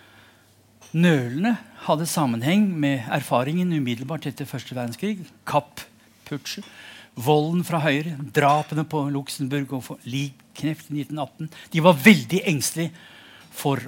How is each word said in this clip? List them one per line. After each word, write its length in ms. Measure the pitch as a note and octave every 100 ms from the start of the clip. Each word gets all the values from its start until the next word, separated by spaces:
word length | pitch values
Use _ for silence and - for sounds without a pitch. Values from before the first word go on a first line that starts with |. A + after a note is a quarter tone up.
| - - - _ _ _ _ _ -
nølende, 640 | D#3+ F3 D3 B2 C3+ A3 A3+ - - -
hadde 200 | D#3 E3
sammenheng 600 | - C#3 A#2 C3 G3+ G#3
med 360 | E3 C#3+ C3+ A2
erfaringen 640 | D3 B2+ B2 C3 F3 F3+
umiddelbart 540 | D#3+ B2 A#2 C3 D#3 D3
etter 180 | -
første 300 | C#3 C3 -
verdenskrig, 500 | B2+ A#2+ A#2 G3+ G3+ E3 - -
kappputsjet, 1160 | D3 - - - _ _ _ - C#3+ - - - - - - - -
volden 480 | A#2+ D3+ D3+ F3
fra 140 | F3 E3+
høyre, 320 | D#3 C#3 D#3+ C#3+ D3 D3+
drapene 480 | C#3+ D3+ D3+ D#3
på 220 | D#3 D#3 C#3
Luxemburg 600 | C#3 C#3 - C3 C#3+ C3
og 100 | C3+
for-, 180 | - C3
Liebknecht 840 | B2 C3 C#3 - _ - D3 D#3 -
i 80 | D3
nitten 200 | C3+ D3+
atten. 300 | C#3 - D#3 - -
De 80 | E3
var 160 | E3 C#3+
veldig 460 | A3 E3+ A#2 F#3
engstelige 480 | F#3+ C#3+ - D#3+ E3 - - - - - - -
for 240 | D3 C3+